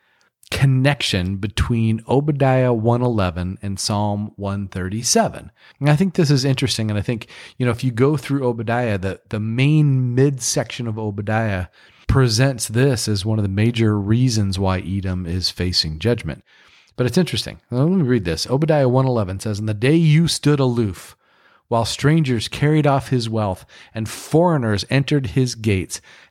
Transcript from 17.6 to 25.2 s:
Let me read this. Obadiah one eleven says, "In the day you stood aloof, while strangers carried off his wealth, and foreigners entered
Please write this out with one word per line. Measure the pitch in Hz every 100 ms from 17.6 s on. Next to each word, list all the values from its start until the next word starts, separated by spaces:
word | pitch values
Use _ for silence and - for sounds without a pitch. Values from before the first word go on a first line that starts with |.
| _
Let | 120 151
me | 190
read | 131 123
this. | 87 80 -
Obadiah | 131 160 151 131
one | 127
eleven | 131 120 92 95
says, | 113 104
"In | 107
the |
day | 107 123 165
you | 160 151 170
stood | - 147 147
aloof, | 131 120 107 90 - - _ _ _ _ _
while | 117
strangers | 113 - 139 165 139 117 -
carried | - 147 156 147
off | 135 -
his | 127 113
wealth, | 110 104 92 - - -
and | 110 107
foreigners | - - 151 180 160 117 101 -
entered | 135 135 147